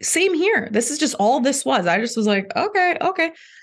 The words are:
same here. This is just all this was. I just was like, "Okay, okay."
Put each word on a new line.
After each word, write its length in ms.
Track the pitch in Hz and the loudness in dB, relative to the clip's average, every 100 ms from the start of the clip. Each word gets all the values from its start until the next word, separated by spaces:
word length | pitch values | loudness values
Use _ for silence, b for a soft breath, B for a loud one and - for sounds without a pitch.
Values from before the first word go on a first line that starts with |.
same 320 | - 330 381 | -4 0 2
here. 360 | 330 381 453 - | 2 0 0 0
This 200 | 214 240 | -2 -2
is 60 | 294 | -2
just 180 | 302 - | -2 0
all 200 | 202 277 | 2 2
this 260 | 254 277 262 | 2 0 0
was. 220 | 254 175 | 0 2
I 120 | 180 | 0
just 160 | 233 226 | 0 0
was 120 | 214 | 0
like, 240 | 202 196 - | 0 -2 -2
"Okay, 420 | 403 392 359 339 | -2 2 0 0
okay." 300 | 359 370 330 - B B | -2 0 -2 -4 B B